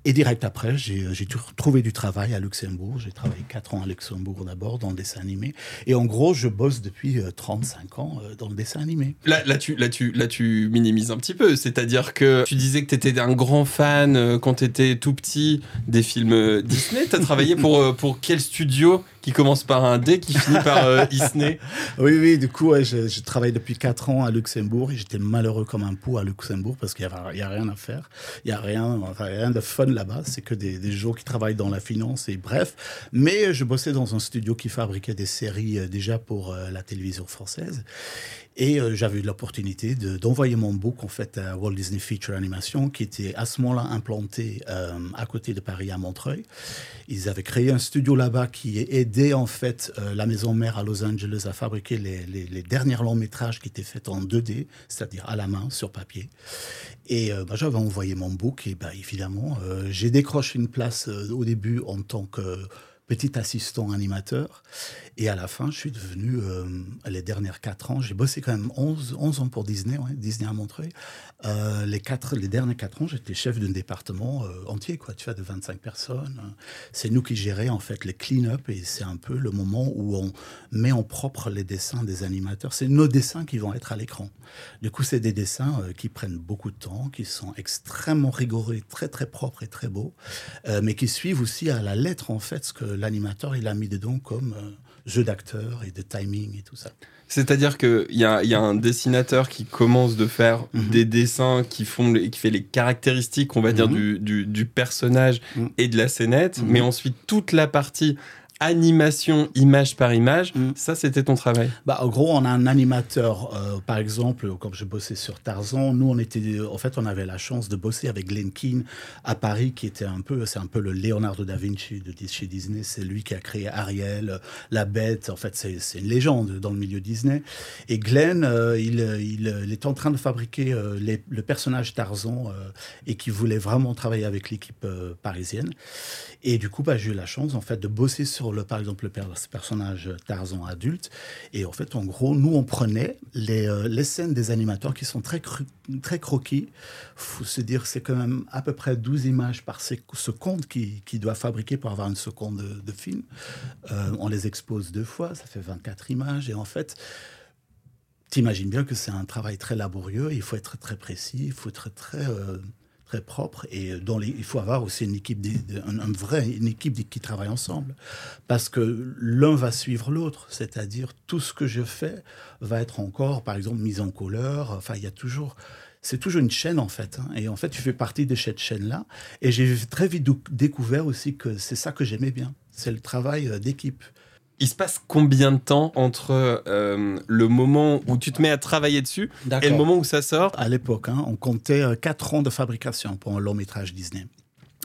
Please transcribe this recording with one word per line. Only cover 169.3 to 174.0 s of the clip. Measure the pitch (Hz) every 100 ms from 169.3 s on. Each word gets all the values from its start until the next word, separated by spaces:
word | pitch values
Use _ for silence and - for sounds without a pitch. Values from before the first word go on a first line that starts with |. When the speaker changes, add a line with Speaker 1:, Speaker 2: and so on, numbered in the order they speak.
| 120 151
Speaker 1:
va | 147 123
suivre | 117 135 120 113
l'autre, | 160 160 - -
c'est-à-dire | - 110 113 101 117 127 - -
tout | 170
ce | -
que | - 139
je | 117
fais | 117 - 156 208 - - - -
va | 104 113
être | 117 -
encore, | 98 - 135 131
par | 110 98
exemple, | 101 117
mis | 107 98